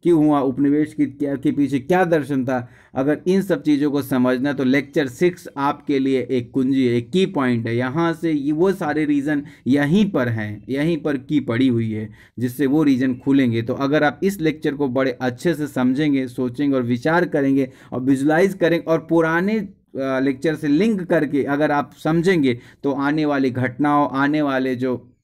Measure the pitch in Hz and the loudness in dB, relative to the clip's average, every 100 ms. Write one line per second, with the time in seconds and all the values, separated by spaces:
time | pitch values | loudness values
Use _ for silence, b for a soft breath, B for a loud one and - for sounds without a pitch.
0 | 170 170 151 147 139 127 143 147 151 - | 4 4 4 4 0 0 0 2 0 -2
1 | 139 - 143 139 151 127 143 139 123 180 | -4 -2 -6 -2 -2 0 0 -2 0 2
2 | 180 165 135 139 127 127 120 B B - | 2 0 0 -4 -2 -4 -6 B B -4
3 | 135 151 180 196 196 160 147 143 147 143 | -2 -2 2 0 2 -2 2 2 2 -2
4 | 131 131 123 127 139 139 131 139 139 175 | -2 0 2 2 -2 -2 0 0 0 -4
5 | 139 120 175 175 - - 139 147 - 139 | -4 0 0 0 -14 -4 -2 -2 -2 0
6 | 135 131 - 131 120 135 131 135 127 120 | 2 0 0 -4 -2 -2 0 2 2 0
7 | 117 185 185 151 131 120 117 117 127 143 | 0 0 0 0 0 0 -2 -2 -2 -2
8 | 170 160 165 151 139 151 190 180 160 147 | -2 -2 -2 -2 -2 2 0 0 -2 -2
9 | 147 143 139 147 143 B - 143 143 185 | 0 0 0 -2 -4 B 0 2 4 2
10 | 202 160 120 113 107 104 101 135 156 165 | 2 0 -2 -2 -6 -10 -8 -2 -2 -2
11 | 151 135 123 151 127 120 135 117 113 107 | -2 -4 0 -2 0 0 2 2 -2 -4
12 | 110 B B - 123 123 139 147 147 127 | -8 B B -6 -6 -2 0 4 4 2
13 | 131 123 - 139 127 117 117 123 135 147 | 0 -2 2 2 4 0 -2 -4 0 2
14 | 147 139 190 196 160 147 156 139 143 127 | 0 0 -4 0 -2 -2 -4 -2 -2 0
15 | 131 123 131 123 170 151 143 - 127 131 | -2 -2 -6 -2 -4 -2 -4 0 0 0
16 | 151 135 131 123 127 120 143 135 120 120 | 0 0 -2 -4 -6 -2 0 0 0 -2
17 | 151 170 175 156 139 135 131 B B 127 | 2 0 2 0 2 2 0 B B -6
18 | 127 135 143 156 196 196 165 165 151 160 | 0 2 2 2 2 2 0 0 0 -2
19 | 160 165 160 165 196 220 190 - _ - | 2 0 2 0 0 -2 -6 -14 _ -8
20 | 135 131 139 131 165 156 156 147 220 208 | -4 0 0 -2 -4 -2 0 2 2 0
21 | 165 170 143 139 123 143 151 147 139 - | 0 0 0 -2 -2 0 0 0 -4 -6
22 | 156 165 170 180 135 120 B B 143 135 | -2 0 2 2 2 -2 B B -4 -2
23 | 139 156 151 139 131 127 127 123 147 147 | -2 0 0 0 0 -2 -4 -2 0 2
24 | 143 135 139 156 147 131 131 127 131 120 | 0 0 0 0 0 -2 -2 -2 -2 -4
25 | - _ | -8 _